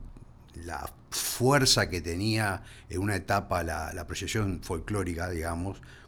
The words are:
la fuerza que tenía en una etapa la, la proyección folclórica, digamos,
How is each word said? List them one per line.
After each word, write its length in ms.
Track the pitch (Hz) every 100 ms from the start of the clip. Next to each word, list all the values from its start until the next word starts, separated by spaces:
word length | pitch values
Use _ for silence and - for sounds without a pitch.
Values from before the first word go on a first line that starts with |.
| - - - - - -
la 260 | 82 71 - - -
fuerza 800 | - - - 123 139 131 - 90
que 100 | 87
tenía 640 | 80 87 110 110 104 92 - - -
en 140 | 101
una 160 | 104 95
etapa 460 | - 101 - 90
la, 280 | 82 80 78
la 140 | 85 80
proyección 540 | - 98 110 101 85
folclórica, 680 | - 85 - 104 90 82 90
digamos, 520 | 85 82 85 95 95 - -